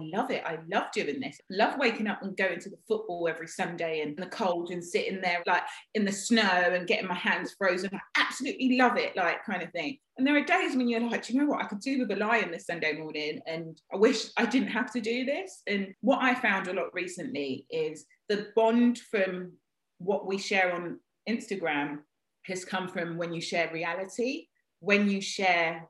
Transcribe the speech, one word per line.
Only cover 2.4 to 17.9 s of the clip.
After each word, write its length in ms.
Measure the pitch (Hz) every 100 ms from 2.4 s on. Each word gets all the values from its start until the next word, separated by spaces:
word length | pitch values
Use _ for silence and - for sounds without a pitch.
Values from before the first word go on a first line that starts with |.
| 190 170
to 100 | 202
the 80 | 185 _
football 400 | 214 202 170 170
every 200 | 160 165
Sunday 520 | - 175 170 165 160
in 140 | 151
the 120 | 147 180
cold 440 | - 196 175 175
and 120 | 180
sitting 380 | 170 202 - 190
there, 220 | 185 175 170
like, 180 | 175 - - -
in 100 | 214
the 80 | 202
snow 280 | 202 - 233 202 180 175
and 140 | 180 175
getting 220 | - 190
my 60 |
hands 380 | 180 214 175 185 -
frozen. 320 | 196 180 196
I 80 | 196 - 294
absolutely 600 | - - 269 - 262 254
love 180 | 247 196
it," 200 | 156 190
like, 280 | 170 -
kind 180 | - 180
of 100 | 165
thing. 260 | 170 147 135 _ -
And 100 | 262
there 100 | 294
are 80 |
days 320 | 294 359 339 269
when 100 | 240
you're 120 | 226
like, 260 | 233 190 -
"Do 60 |
you 80 | 247
know 60 | 294
what? 160 | -
I 20 | -
could 140 | 202
do 180 | 269 269
with 120 | 233
a 40 | 196
lie 220 | 208 233
in 120 | 175
this 160 | 170 -
Sunday 260 | 170 160 156
morning, 440 | 156 151 151 143 -
and 340 | 160 165 160 _
I 40 | 190
wish 300 | 214 - - -
I 80 | 226
didn't 220 | 247 202
have 240 | 220 -
to 80 | 247
do 240 | 214 240
this." 380 | 262 302 381 - -
And 280 | 202 196 -
what 200 | 208 277
I 120 | 254
found 340 | 247 220 190 180
a 60 |
lot 200 | 185 160
recently 720 | 180 180 180 143 143 139 127 -
is 360 | 160 156